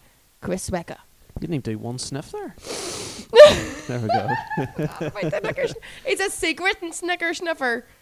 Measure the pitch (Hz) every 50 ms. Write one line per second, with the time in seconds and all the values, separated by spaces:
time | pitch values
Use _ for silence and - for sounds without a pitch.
0 | - - - - - _ _ _ - - 180 190 - - - 175 170 - - -
1 | - - - - - - - - - 160 170 143 - 117 110 107 110 113 123 127
2 | - - 143 135 - - - 415 403 311 - - - - - - - - - -
3 | - - - - - - - 453 605 605 - - - - - - - - - -
4 | - - 698 762 98 - 855 906 906 - 807 - 135 127 - - 151 151 - -
5 | 170 151 - 208 185 156 - 622 - - - - 554 453 - - - - - -
6 | - - - - 381 392 - - - 330 320 311 330 381 415 392 - 339 320 -
7 | - 339 359 349 339 330 349 - 370 339 320 - 277 247 233 233 233 - - -